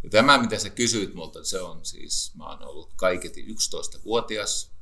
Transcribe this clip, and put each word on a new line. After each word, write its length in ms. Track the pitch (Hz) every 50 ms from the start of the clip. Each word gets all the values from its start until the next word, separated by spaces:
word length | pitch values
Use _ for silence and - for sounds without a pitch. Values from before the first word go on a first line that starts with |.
| -
Ja 60 | -
tämä, 260 | 104 107 120 143 139
mitä 220 | 127 120 107 107 98
sä 100 | 95 98
kysyit 440 | - - 120 113 113 110 98 85 80
multa, 300 | 87 80 80 - 78 78
se 180 | - - 95
on 240 | 90 85 82 82 -
siis, 500 | - - - - - - - - - -
mä 140 | - 78 78
oon 140 | 78 - -
ollut 300 | - 71 73 - - -
kaiketi 460 | - 92 92 92 - - 87 - 87
yksitoistavuotias 1300 | 82 - 110 - - - - 80 - - - - - 104 110 117 110 - 110 107 101 95 - - - - - -